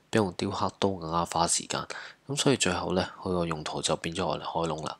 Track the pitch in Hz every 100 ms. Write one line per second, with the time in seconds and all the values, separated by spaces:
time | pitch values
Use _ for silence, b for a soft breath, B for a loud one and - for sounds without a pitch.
0 | _ 113 98 85 98 92 95 - 101 95
1 | 80 85 85 82 85 - - 69 - B
2 | B B - 143 147 123 92 87 85 92
3 | 90 - 95 90 85 78 76 73 73 78
4 | 85 82 80 73 - 82 82 78 73 -